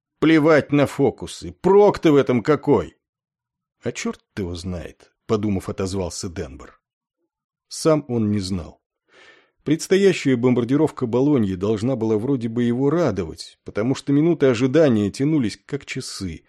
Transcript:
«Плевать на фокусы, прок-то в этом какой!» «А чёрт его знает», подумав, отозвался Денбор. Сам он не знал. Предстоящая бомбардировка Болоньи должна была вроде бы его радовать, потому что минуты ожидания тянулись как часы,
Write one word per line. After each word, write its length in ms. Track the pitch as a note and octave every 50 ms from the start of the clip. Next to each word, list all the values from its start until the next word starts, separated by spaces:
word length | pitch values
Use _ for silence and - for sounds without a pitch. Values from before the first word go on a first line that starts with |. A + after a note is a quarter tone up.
| _ _ _ _
«Плевать 500 | - D#3 D#3+ D#3 C#3+ E3 D#3 C#3+ - -
на 160 | C#3+ C#3+ C3+
фокусы, 680 | - - - C#3 A2 - - F2+ E2+ - - - F2 - _ -
прок-то 500 | F3+ G3 G3+ G#3 G3 - - - E3 C#3+
в 40 |
этом 260 | C#3 B2+ - B2+ A#2 G2
какой!» 560 | - D3 - - D3+ C3+ G2 D#2 C2+ - _ _ _ _ _ _ _ _ _ _ _ _ _ _ _ _ _ -
«А 80 | A#2+
чёрт 300 | B2 - - A#3 A3 - _ _ -
его 180 | A2 F#2+ F2 F2
знает», 580 | E2+ F2 F#2+ F2+ E2+ - - - _ _ _ _ _ _
подумав, 440 | - A2+ G#2 G#2 G#2 G2 F#2 - -
отозвался 580 | G2+ - G2 F#2 F#2+ G2 F2+ D#2+ - - - F#2+
Денбор. 500 | E2+ F#2+ D#2+ C#2+ C2+ C2 - - _ _ _ _ _ _ _ _ _ _ _ _ _ _ _ _ _ _ _ _
Сам 360 | - - - D#3+ D#3 D3+ D3
он 240 | - A#2+ A#2 G#2+ G#2
не 80 | G#2 G#2
знал. 440 | F#2 F#2 G2 F2 D#2 D#2+ - _ _ _ _ _ _ _ _ _ - - - _ _ _ _ _ -
Предстоящая 720 | C3+ D3+ D#3+ - - F#3+ F#3 G3 F#3+ - - - C#3 C3
бомбардировка 680 | A#2 A#2+ B2+ B2 B2 A#2+ A2+ C3+ D3+ D#3+ C#3+ - - C#3
Болоньи 480 | A#2 A2 B2 C3+ D3 D3 B2+ G#2+ F#2+ F#2+
должна 420 | F2+ G2 G#2+ A2+ G2 A2 C3 C3+
была 220 | A2+ A2+ A2 A2 G#2
вроде 300 | G#2+ C3+ C#3+ A#2+ A2+ A#2
бы 160 | A2 B2 A#2+
его 260 | A#2+ A#2 B2 C#3 C#3+
радовать, 680 | D#3 F3 E3+ B2+ G2+ F#2+ F2 D#2+ D#2+ - - - - _ _
потому 300 | - - G2+ A2 B2+ C3
что 180 | - - - C#3+
минуты 320 | C#3+ D#3 F3 E3 C#3+ C#3+
ожидания 640 | C3 A#2+ G#2+ C3 B2+ B2+ D#3+ D#3+ C#3 A#2 G#2 G#2 G2
тянулись 480 | - - C3+ D3 D#3+ D3+ A#2 G2 - - _
как 220 | - D3 C3+ -
часы, 580 | - - C3 - - - - G2 F2 E2 D2 _